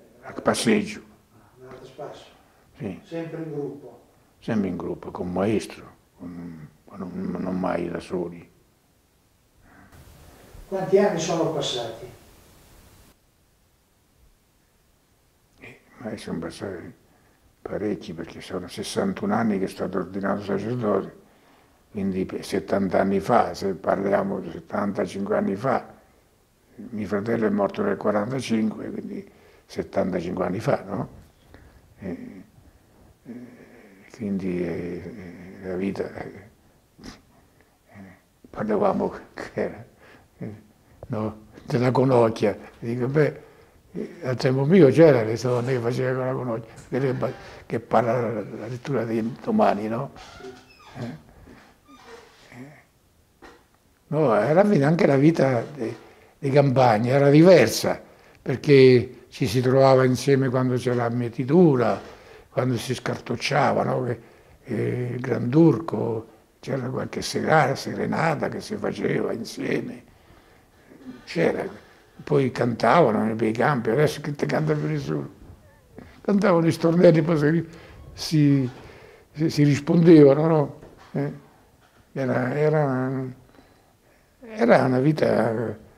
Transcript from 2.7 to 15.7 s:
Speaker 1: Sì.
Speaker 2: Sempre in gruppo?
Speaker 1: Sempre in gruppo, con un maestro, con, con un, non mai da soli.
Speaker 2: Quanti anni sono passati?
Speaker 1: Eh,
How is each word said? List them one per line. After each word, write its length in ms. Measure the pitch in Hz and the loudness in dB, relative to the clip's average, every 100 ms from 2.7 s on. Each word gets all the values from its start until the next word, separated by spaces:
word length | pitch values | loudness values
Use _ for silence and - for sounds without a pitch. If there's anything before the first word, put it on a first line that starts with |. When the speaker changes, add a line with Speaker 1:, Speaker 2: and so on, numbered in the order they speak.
| - | -14
Speaker 1:
Sì. 220 | 101 87 | -12 -12
Speaker 2:
Sempre 400 | - 165 160 160 | -12 -12 -10 -12
in 80 | 156 | -10
gruppo? 500 | 147 139 - - - _ _ _ _ | -10 -10 -12 -20 -20 _ _ _ _
Speaker 1:
Sempre 280 | - 117 - | -6 -4 -4
in 80 | 123 | -6
gruppo, 340 | 180 175 - | -8 -10 -12
con 160 | - 90 | -10 -6
un 60 | |
maestro, 600 | 175 190 113 - - - _ _ - | -2 0 -2 -4 -18 -20 _ _ -18
con, 500 | 87 87 87 80 76 _ - | -16 -14 -14 -16 -20 _ -20
con 160 | - | -14
un, 340 | 95 - 92 - | -12 -10 -8 -6
non 200 | - 185 | -6 -4
mai 300 | 90 87 87 | -2 -4 -6
da 100 | - | -8
soli. 500 | - - 87 85 - _ _ _ _ _ _ _ _ _ _ _ - - - - - - - - - - - | -8 -8 -8 -12 -20 _ _ _ _ _ _ _ _ _ _ _ -20 -20 -20 -20 -20 -20 -20 -20 -20 -20 -8
Speaker 2:
Quanti 300 | 190 185 196 | -6 2 4
anni 220 | 208 170 | 4 0
sono 320 | - 165 135 | -2 -2 -2
passati? 540 | - - 123 117 - - - - - - - - - - - - _ _ _ _ _ _ _ _ _ _ _ _ _ _ _ _ _ _ _ _ _ _ _ _ _ | -2 -4 -6 -8 -12 -18 -20 -20 -20 -20 -20 -20 -20 -20 -20 -20 _ _ _ _ _ _ _ _ _ _ _ _ _ _ _ _ _ _ _ _ _ _ _ _ _
Speaker 1:
Eh, 200 | - | -20